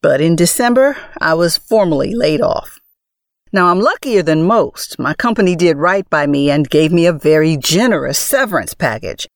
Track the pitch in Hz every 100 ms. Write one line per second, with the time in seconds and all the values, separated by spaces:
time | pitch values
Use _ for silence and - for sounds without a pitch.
0 | - 135 160 170 175 - 240 240 269 277
1 | - - - 160 170 - - 220 185 147
2 | 139 233 156 151 147 - - - _ _
3 | _ _ _ _ _ 196 180 180 240 415
4 | 285 214 160 156 165 226 156 - - -
5 | 127 151 240 226 190 175 175 147 170 196
6 | 190 156 143 143 143 143 143 151 156 170
7 | 170 156 151 156 156 156 - 160 247 180
8 | 135 135 - 277 254 180 101 - 151 107
9 | - - -